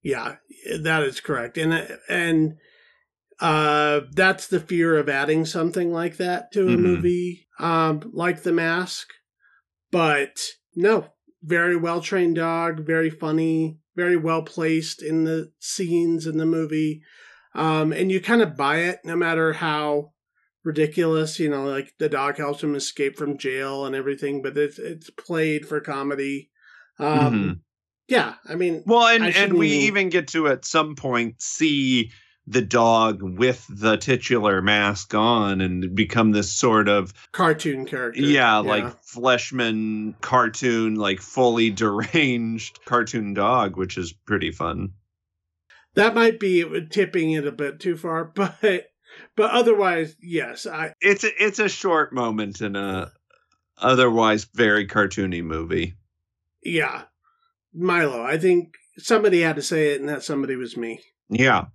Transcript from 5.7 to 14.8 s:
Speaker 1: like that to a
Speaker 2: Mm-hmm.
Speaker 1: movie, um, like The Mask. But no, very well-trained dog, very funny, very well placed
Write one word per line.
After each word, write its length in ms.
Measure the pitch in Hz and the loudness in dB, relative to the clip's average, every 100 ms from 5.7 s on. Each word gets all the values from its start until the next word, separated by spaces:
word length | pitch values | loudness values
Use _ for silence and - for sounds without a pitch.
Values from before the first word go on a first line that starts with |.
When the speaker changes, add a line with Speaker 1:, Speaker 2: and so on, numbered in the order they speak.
| 180 175 | 0 -2
Speaker 1:
like 260 | 165 170 - | -2 -4 -4
that 340 | 185 180 - | -4 -4 -4
to 80 | 208 185 | 0 2
a 40 | |
Speaker 2:
Mm-hmm. 100 | - | 4
Speaker 1:
movie, 680 | 180 170 175 175 180 175 _ - | 4 2 0 0 -4 -8 _ -6
um, 500 | 165 165 160 151 - | -2 2 2 0 -6
like 300 | - 175 170 | -4 -2 -2
The 80 | 180 | 0
Mask. 560 | 170 165 170 180 - - - _ _ _ _ _ _ _ | 0 0 -2 -4 -10 -14 -20 _ _ _ _ _ _ _
But 500 | 175 160 147 139 - - - _ - | 0 2 2 -2 -6 -12 -12 _ 0
no, 340 | 196 220 156 _ _ _ | 2 2 0 _ _ _
very 320 | 156 170 175 170 | -2 0 2 0
well-trained 600 | 170 170 165 196 175 165 | 0 -4 -2 0 0 0
dog, 500 | 165 165 135 160 156 | -2 -2 -4 -4 -2
very 240 | 160 160 | 0 0
funny, 680 | 156 160 160 160 160 160 156 _ - | -2 -2 0 0 0 -2 -6 _ -4
very 220 | 175 175 | 0 2
well 240 | 160 165 | 2 -2
placed 580 | 160 - 160 160 | -4 -4 0 0